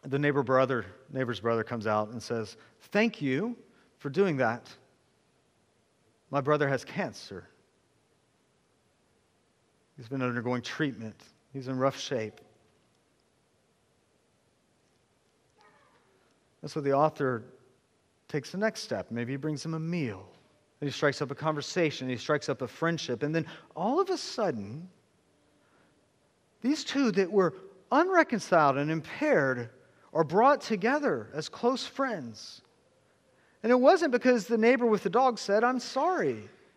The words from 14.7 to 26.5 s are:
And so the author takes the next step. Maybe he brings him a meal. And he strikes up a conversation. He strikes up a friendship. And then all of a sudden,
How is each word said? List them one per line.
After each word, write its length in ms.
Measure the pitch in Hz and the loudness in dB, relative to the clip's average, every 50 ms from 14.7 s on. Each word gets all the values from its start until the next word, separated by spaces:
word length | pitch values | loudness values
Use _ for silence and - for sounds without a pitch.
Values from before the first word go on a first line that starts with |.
| _ _ _ _ _ _ _ _ _ _ _ _ _ _ _ _ _ _ 440 427 _ _ _ _ _ _ _ _ _ _ _ _ _ _ _ _ _ _ - | _ _ _ _ _ _ _ _ _ _ _ _ _ _ _ _ _ _ _ _ _ _ _ _ _ _ _ _ _ _ _ _ _ _ _ _ _ _ -14
And 80 | 151 | -10
so 80 | - 156 | -8 -4
the 140 | 143 139 139 | 0 2 2
author 500 | 135 151 156 151 - 143 131 127 113 110 - - - _ _ _ _ _ _ _ _ _ _ _ _ _ _ | 4 4 2 2 0 -2 -2 -2 -2 -6 -12 -20 -20 _ _ _ _ _ _ _ _ _ _ _ _ _ _
takes 200 | - 151 135 - | -6 -6 -6 -6
the 60 | - 180 | -6 -2
next 240 | 208 220 214 - | -2 -2 -2 -4
step. 300 | - - 123 101 92 - | -8 -6 -6 -6 -6 -6
Maybe 220 | 117 120 120 117 135 | -6 -6 -4 -4 -6
he 40 | 139 | -6
brings 280 | 139 156 156 139 - | -4 -4 -6 -4 -6
him 80 | 160 160 | -6 -6
a 60 | 160 | -6
meal. 460 | 160 165 170 180 151 120 101 92 92 98 - - _ _ _ _ _ _ _ _ | -4 -4 -4 -2 -2 -4 -6 -8 -12 -20 -20 -20 _ _ _ _ _ _ _ _
And 100 | - 143 | -6 -6
he 40 | 127 | -4
strikes 280 | - - 147 131 - | 0 0 0 0 0
up 80 | 147 123 | -6 -8
a 60 | 139 | -6
conversation. 720 | - 147 156 156 147 139 - - 185 175 156 139 - 135 127 | -6 -4 -4 -4 -4 -6 -6 -2 0 0 0 0 -4 -6 -6
He 80 | 127 | -6
strikes 320 | 113 - - 151 147 - - | -6 -2 -2 -2 -2 0 -4
up 140 | 139 - | -6 -4
a 60 | 131 117 | -6 -10
friendship. 560 | - - - 165 170 156 - - 123 107 147 | -6 -4 -2 -2 -2 -2 -4 -6 -4 -4 -4
And 120 | 147 156 | -2 -2
then 100 | 165 156 160 - - - - - | -2 -4 -4 -10 -20 -20 -16 -8
all 240 | - 170 208 262 339 | -4 -4 -2 0 0
of 100 | 392 381 | 0 0
a 80 | 381 294 | -2 -6
sudden, 720 | - - - - 226 185 139 113 101 98 113 151 170 185 _ _ _ _ _ _ _ _ _ _ _ _ _ _ _ _ _ _ _ _ _ _ _ _ _ _ _ _ _ _ _ _ | -6 -10 -6 -2 -2 -2 -2 -4 -8 -10 -12 -14 -14 -16 _ _ _ _ _ _ _ _ _ _ _ _ _ _ _ _ _ _ _ _ _ _ _ _ _ _ _ _ _ _ _ _